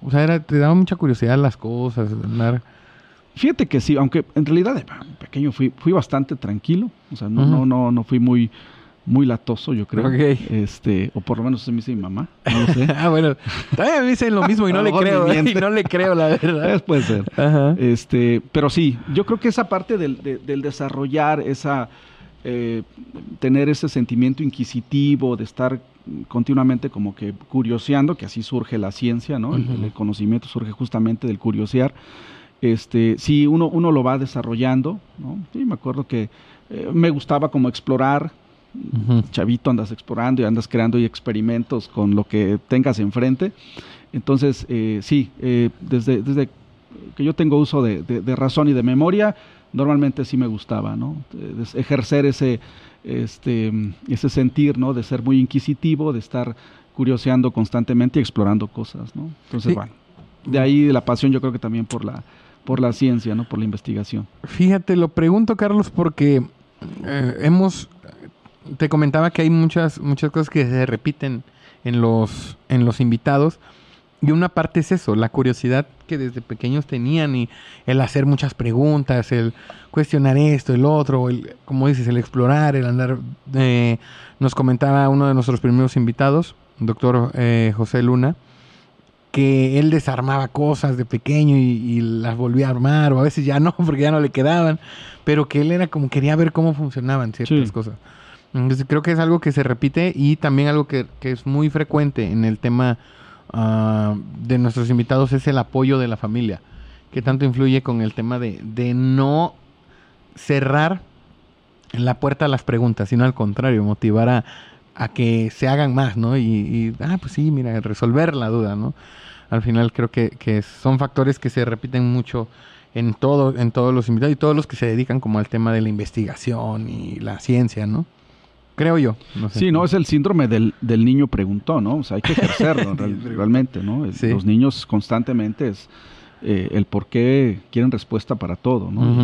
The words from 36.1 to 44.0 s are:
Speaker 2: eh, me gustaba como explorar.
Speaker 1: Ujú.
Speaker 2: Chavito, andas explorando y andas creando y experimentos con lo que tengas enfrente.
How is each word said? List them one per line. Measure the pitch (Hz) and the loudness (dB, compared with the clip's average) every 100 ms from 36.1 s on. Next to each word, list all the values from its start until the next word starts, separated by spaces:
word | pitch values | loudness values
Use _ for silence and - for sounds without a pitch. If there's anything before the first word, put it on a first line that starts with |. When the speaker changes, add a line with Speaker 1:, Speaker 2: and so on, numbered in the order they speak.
| 117 107 - - - - | -4 -6 -10 -20 -20 -16
Speaker 2:
eh, | - - | -12 -4
me | 165 170 | 0 2
gustaba | 143 - 147 147 | 0 -2 -2 0
como | 147 123 | 0 0
explorar. | 120 - 127 131 143 156 - _ _ _ | -2 -2 0 2 0 -2 -12 _ _ _
Speaker 1:
Ujú. | - - 120 107 120 - | -16 -6 -4 2 2 2
Speaker 2:
Chavito, | - 95 120 143 | -2 0 0 0
andas | 117 107 | 0 -2
explorando | 110 - 113 120 131 | -10 -10 -4 -2 0
y | 110 | 2
andas | 113 110 | 0 -2
creando | 117 113 120 | 0 2 2
y | |
experimentos | 117 - - 107 110 117 117 123 - | 0 -4 -6 -2 -2 -2 -2 -6 -6
con | - 101 | -2 2
lo | 101 | 2
que | 104 107 98 101 - | 0 0 0 0 0
tengas | 127 135 107 | 0 2 0
enfrente. | 101 123 131 131 190 - - - - - | -2 0 0 0 -2 -6 -20 -20 -20 -20